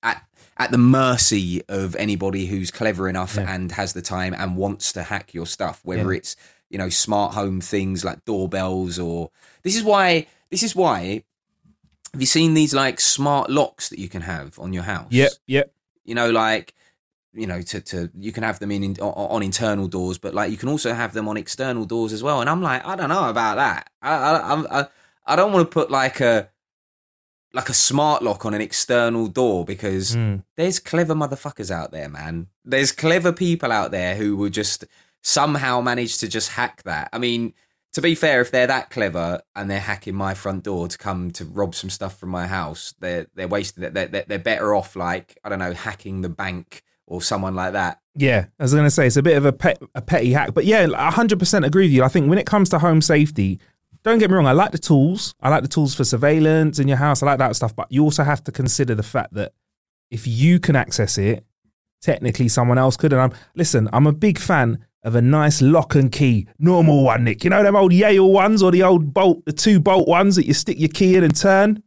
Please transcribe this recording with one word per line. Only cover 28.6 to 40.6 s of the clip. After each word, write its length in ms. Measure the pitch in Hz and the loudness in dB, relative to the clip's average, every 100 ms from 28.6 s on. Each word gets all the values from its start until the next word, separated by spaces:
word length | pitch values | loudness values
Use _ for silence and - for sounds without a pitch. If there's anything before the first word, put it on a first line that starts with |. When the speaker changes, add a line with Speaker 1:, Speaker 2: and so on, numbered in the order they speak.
Speaker 1:
external 680 | 107 - - 120 117 117 113 | -6 -6 0 0 0 -2 -4
door 380 | 107 123 95 87 | -2 0 0 -4
because 500 | 98 104 95 95 117 | -8 -6 -4 -4 -2
Speaker 2:
Mm. 280 | 110 98 - - | -2 -4 -10 -4
Speaker 1:
there's 240 | 175 185 | -4 -4
clever 340 | - 165 165 | -4 -2 -2
motherfuckers 580 | 156 147 135 147 - 95 | -2 -4 -8 -12 -14 -10
out 200 | 87 78 | -8 -10
there, 160 | 80 71 | -12 -14
man. 400 | 73 78 82 87 _ | -14 -12 -10 -12 _
There's 280 | 123 135 139 | -4 0 0
clever 420 | - 160 180 175 | -2 0 0 0
people 380 | 170 180 165 131 | -2 -2 -2 -2
out 200 | 110 95 | -2 -2
there 240 | 95 90 98 | -4 -4 -2
who 200 | 104 101 | -4 -2
will 120 | 101 | -4
just 360 | 104 104 - - _ _ _ | -4 -6 -6 -12 _ _ _
somehow 600 | - - 147 143 135 123 | -4 0 0 -2 -2 -2
manage 360 | 123 123 117 - | -2 -4 -4 -6
to 80 | 110 | -6
just 200 | 110 - | -6 -6
hack 320 | - 120 - | -4 -6 -6
that." 260 | - 78 73 | -10 -8 -8
I 60 | 117 | -6
mean, 360 | 120 117 117 _ _ _ _ | -4 -4 -6 _ _ _ _
to 80 | - | -4
be 140 | 165 160 | -2 0
fair, 260 | 156 131 | 2 2
if 100 | 120 | 2
they're 160 | 127 123 | 0 0
that 240 | 131 - | -2 -4
clever 500 | - 101 85 85 87 _ - | -4 -4 -2 -4 -6 _ -12
and 160 | 101 | -6
they're 80 | 98 | -6
hacking 340 | 98 98 - | -6 -8 -8
my 220 | 98 98 95 | -6 -6 -6
front 280 | 101 98 | -8 -8